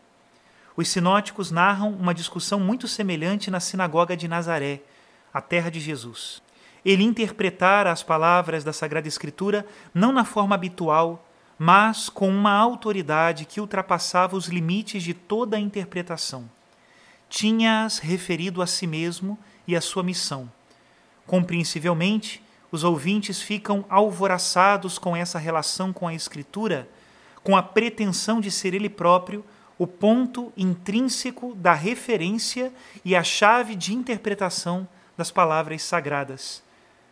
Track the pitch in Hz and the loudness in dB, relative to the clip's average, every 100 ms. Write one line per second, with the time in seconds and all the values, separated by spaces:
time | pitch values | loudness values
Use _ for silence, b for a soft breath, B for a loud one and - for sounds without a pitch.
0 | _ _ _ b b b b b 165 185 | _ _ _ b b b b b -2 2
1 | 175 202 208 - 175 165 190 196 214 190 | 2 2 0 -8 -2 2 4 2 -2 -2
2 | 180 170 - 175 - 202 185 247 - - | -2 -2 -6 -8 -4 0 0 0 -4 -4
3 | 196 160 170 202 202 180 - 190 180 160 | -2 -2 -2 -2 -4 -4 -4 -2 0 2
4 | 175 175 170 170 165 160 139 143 - b | 2 0 -4 -2 -2 -2 -2 -6 -12 b
5 | b b b 143 - 175 170 160 151 139 | b b b -8 -2 -2 -2 -6 -8 -8
6 | 117 113 - - _ b b b 190 190 | -10 -14 -14 -16 _ b b b 4 6
7 | 220 226 214 - 190 180 185 202 190 165 | 4 2 -2 -2 -4 2 4 6 4 0
8 | - 160 165 180 160 156 147 151 156 156 | 0 2 4 4 2 -4 -4 -6 -4 -4
9 | 151 - - - 196 208 208 B B 170 | -4 -8 -8 -4 -2 -2 -4 B B 2
10 | 233 262 226 214 202 202 180 180 165 156 | 2 4 0 0 0 0 -2 -4 2 4
11 | 165 165 b b b b 160 196 220 220 | 2 -2 b b b b 6 6 6 0
12 | - - 190 196 208 202 233 240 220 196 | -6 -2 2 4 4 6 4 0 -4 -2
13 | 147 156 165 156 156 208 208 202 185 175 | 0 2 2 0 -8 -8 -4 -4 0 -2
14 | - 180 185 190 170 175 160 196 214 202 | 0 2 2 0 -4 -2 0 -2 -4 -6
15 | 170 170 - 214 233 214 208 202 175 180 | -6 -8 -4 -2 0 -2 -2 -4 -6 -6
16 | 175 165 - 131 117 _ _ b b b | -6 -6 -8 -8 -14 _ _ b b b
17 | b b b - 214 226 226 220 220 - | b b b 0 2 4 4 2 0 -4
18 | 156 180 180 165 185 180 175 - 175 156 | -2 -4 -2 -4 -4 -4 -4 -2 -4 -2
19 | 170 170 190 214 B B B 170 - 190 | -4 -4 -8 -8 B B B -2 -2 -4
20 | 180 170 - 139 120 - _ b b b | -4 -2 -6 -8 -12 -20 _ b b b
21 | b b - 180 175 170 160 160 170 165 | b b 0 0 2 -2 -2 -2 0 2
22 | 185 214 - - b b b 160 170 156 | 2 0 -2 -12 b b b 0 0 2
23 | 160 208 208 185 - 208 208 202 196 190 | 0 0 -2 -6 -4 -4 -2 -4 2 4
24 | 214 175 190 180 - 180 190 202 185 - | 4 2 0 0 2 4 6 4 -2 -6
25 | 180 170 175 170 160 160 151 - 190 180 | -4 -2 -4 -4 -2 -2 -2 -4 -4 -4
26 | 170 160 - 151 139 202 220 147 131 B | -6 -6 -10 -12 -10 -6 -4 -4 -8 B
27 | B B B B - 190 185 220 233 226 | B B B B 2 2 4 0 0 0
28 | 208 180 - 226 202 - 190 190 208 - | -2 -2 0 0 0 -2 -2 -2 -4 2
29 | 170 180 180 208 - b b b 180 - | 6 6 4 -12 -12 b b b -4 2
30 | 208 240 247 247 240 - 185 175 - 220 | 4 4 2 -4 -8 -2 -2 -2 -2 0
31 | 262 - 254 247 247 202 175 151 180 240 | 0 -2 -6 -8 -12 0 2 2 2 -4
32 | - 208 170 226 - 247 254 - B B | -2 -2 0 -2 -4 -6 -6 -10 B B
33 | 180 180 165 - 208 240 220 202 185 240 | 2 2 2 4 6 6 2 -4 -4 -4
34 | 247 214 214 202 185 - 170 180 190 b | -4 -4 -4 -2 -4 -4 -4 -4 -6 b
35 | b b 165 - 165 156 156 156 - 170 | b b -2 2 4 2 -2 -6 -4 -4
36 | 143 143 135 131 - - _ b b b | -2 -4 -6 -10 -14 -16 _ b b b
37 | b | b